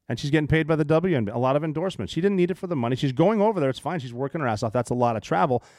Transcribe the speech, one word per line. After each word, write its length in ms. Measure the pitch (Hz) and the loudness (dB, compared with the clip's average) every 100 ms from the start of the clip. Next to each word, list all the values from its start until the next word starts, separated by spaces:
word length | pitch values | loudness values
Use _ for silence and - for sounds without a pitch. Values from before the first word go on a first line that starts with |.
| - | -8
And 100 | 117 | -4
she's 120 | 147 | 0
getting 180 | 156 147 | 2 2
paid 180 | 156 151 | 0 2
by 100 | 156 | 0
the 80 | |
W 320 | 151 160 185 143 | 2 2 2 0
N 80 | |
B 60 | 101 | 0
A, 60 | 120 | 0
a 20 | |
lot 180 | 127 147 | 0 0
of 80 | |
endorsements. 480 | 160 147 185 - 98 | -2 -4 -6 -6 -6
She 80 | 165 | 0
didn't 160 | 196 196 | 0 2
need 140 | 175 | 0
it 80 | 180 | -2
for 80 | 180 | -4
the 100 | 156 | -2
money. 200 | 117 131 | -2 0
She's 160 | 143 | 0
going 280 | 127 175 220 | 2 4 4
over 200 | 208 196 | 2 2
there. 100 | 135 | 0
It's 80 | - | -2
fine. 220 | 143 170 | -6 -6
She's 120 | 123 | -8
working 280 | 120 139 175 | -8 -6 -4
her 60 | 127 | -2
ass 160 | - | -2
off. 100 | 117 | -2
That's 180 | 123 117 | -2 -2
a 40 | |
lot 220 | 123 120 110 | 0 0 0
of 60 | |
travel. 400 | - 170 170 123 - | -2 0 2 0 -4